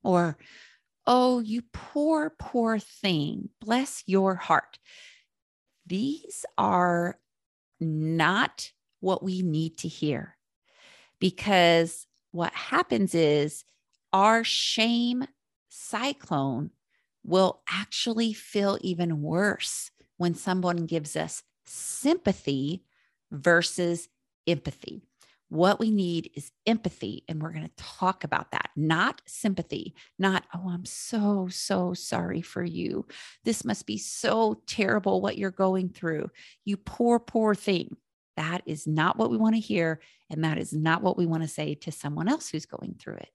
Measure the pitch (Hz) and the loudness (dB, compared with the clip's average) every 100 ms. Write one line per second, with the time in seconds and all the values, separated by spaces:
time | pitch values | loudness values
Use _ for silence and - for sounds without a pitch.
0 | 226 180 170 147 - - - _ _ _ | 4 4 4 -2 -14 -20 -20 _ _ _
1 | - 247 254 247 214 226 - - - 294 | 2 4 6 2 0 -4 -6 -14 -8 -2
2 | 294 320 311 _ - 247 226 220 - - | 2 2 0 _ -4 0 0 0 -4 -6
3 | 202 165 147 - 202 _ 214 240 277 - | 0 0 0 -4 -10 _ -2 0 0 -8
4 | - 190 190 185 - 160 - - _ - | 0 2 2 0 2 2 2 -20 _ -20
5 | - - _ _ _ _ _ _ - 185 | -20 -20 _ _ _ _ _ _ -6 -2
6 | 262 311 - - - - 196 185 180 170 | -2 -4 -10 -14 -10 -2 2 4 4 4
7 | 175 - _ _ _ _ _ _ 165 156 | 0 -4 _ _ _ _ _ _ -2 0
8 | 156 165 156 196 - - - _ _ _ | 0 2 4 4 0 -4 -14 _ _ _
9 | 185 190 190 185 180 156 160 - 165 - | 0 0 -2 -2 0 0 -2 -4 -10 -4
10 | 151 143 - _ _ _ _ _ - - | -2 -2 -6 _ _ _ _ _ -20 -20
11 | _ _ 185 185 208 190 170 165 165 - | _ _ -2 0 2 6 8 6 4 -4
12 | - _ _ 170 170 - - 302 359 233 | -18 _ _ -4 -4 -4 0 0 2 2
13 | 190 170 156 147 147 - - _ _ _ | 2 4 4 4 2 -4 -20 _ _ _
14 | _ 190 202 226 226 - - - 226 233 | _ 4 6 6 2 -2 -2 2 2 2
15 | 240 247 262 _ _ _ _ - - 214 | 0 -2 -6 _ _ _ _ -20 -8 -4
16 | 262 277 - 147 139 123 147 _ _ _ | -4 -6 -4 -2 0 -2 -6 _ _ _
17 | _ _ - 185 190 - - 180 208 - | _ _ 0 4 4 2 -8 -8 -6 -6
18 | - 226 226 214 - 208 202 196 185 175 | -4 0 -2 -4 -6 -2 0 0 -2 -2
19 | 175 156 147 165 202 - - - - _ | -2 -2 -2 0 0 0 -6 -8 -10 _
20 | _ _ 175 170 - 185 180 175 165 165 | _ _ -2 -2 -2 0 0 -2 -2 -4
21 | 147 156 160 - _ _ _ - - - | -4 -6 -6 -8 _ _ _ -14 -10 -2
22 | 269 349 - 190 - 139 139 180 _ _ | 0 2 0 -2 -2 -2 -2 -6 _ _
23 | _ _ _ 151 151 170 170 - 175 170 | _ _ _ -2 4 4 2 -2 -2 -2
24 | - _ _ _ - 165 - - - - | -6 _ _ _ -2 -2 -2 -10 -14 -14
25 | _ _ _ _ _ 156 180 208 220 214 | _ _ _ _ _ 2 4 4 2 2
26 | 180 170 160 - - _ - 226 185 - | 2 -2 -4 -12 -16 _ 0 0 0 -4
27 | 101 - - 160 156 160 160 - - - | -10 -8 -8 -6 -6 -8 -12 -14 -18 -2
28 | 185 190 156 - - - - - 156 160 | -2 -2 -2 -2 -2 -4 -4 -2 2 4
29 | 226 - - - 214 185 165 - - - | 2 -2 -14 -4 -2 -2 -4 -6 -8 -14
30 | - _ 190 190 - 180 185 175 180 - | -20 _ 2 2 -2 -8 -6 -6 -8 -12
31 | - 226 202 202 185 - - 190 180 180 | -6 0 2 2 -2 -6 -2 0 0 -4
32 | - 180 175 165 175 - 175 170 175 - | -4 -4 -2 -4 -6 -6 -6 -4 -4 -4
33 | - - - - - 220 240 208 - 208 | -8 -14 -20 -6 -2 -2 -2 -6 -4 -8
34 | - - 226 220 226 220 - - 196 214 | -8 -4 0 2 2 0 -8 -2 2 2
35 | 196 190 202 - 196 185 190 190 185 - | 2 0 0 -2 -6 0 2 2 -2 -4
36 | 170 156 - - - _ - 202 - - | -4 -4 -6 -10 -20 _ -6 -6 -6 0
37 | 240 240 233 226 220 208 - 185 - - | 4 4 2 0 2 2 0 -2 -2 -12
38 | _ _ _ - 160 175 - 156 - 156 | _ _ _ -6 -4 -4 -6 -6 -2 2
39 | 165 - 226 226 220 220 214 208 165 160 | 2 2 0 2 2 2 0 0 0 -2
40 | - _ _ 156 156 156 - 156 160 165 | -10 _ _ -2 -2 -2 -4 -2 0 2
41 | 180 185 175 160 160 - 156 147 - 156 | 2 0 0 0 -2 -4 -6 -6 -8 -8
42 | 147 147 175 311 - 156 - - - - | -6 -2 0 -2 -2 -8 -8 -12 -12 -12
43 | - - - | -12 -14 -16